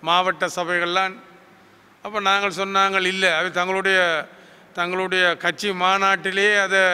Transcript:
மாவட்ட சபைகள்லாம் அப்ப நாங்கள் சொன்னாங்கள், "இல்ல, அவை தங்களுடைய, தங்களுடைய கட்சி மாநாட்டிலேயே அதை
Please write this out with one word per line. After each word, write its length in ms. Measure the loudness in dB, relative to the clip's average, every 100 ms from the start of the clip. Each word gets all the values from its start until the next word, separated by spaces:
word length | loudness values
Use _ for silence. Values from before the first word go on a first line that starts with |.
மாவட்ட 460 | 2 2 2 -2 -4 -4
சபைகள்லாம் 600 | -2 -2 0 -2 -2 -6 -20 -20 -20 -20 -20 -20 _ _
அப்ப 180 | -8 -4
நாங்கள் 380 | 0 0 0 -4
சொன்னாங்கள், 480 | -2 2 2 2 -2
"இல்ல, 320 | 0 0 0
அவை 140 | -2
தங்களுடைய, 760 | -2 -2 -2 0 2 2 -2 -6 -16 -20 -20 -18
தங்களுடைய 640 | -6 -4 -2 -2 2 2 2
கட்சி 320 | -2 -2 -4
மாநாட்டிலேயே 920 | 0 2 2 2 0 0 0 2 2
அதை 200 | 2 2 2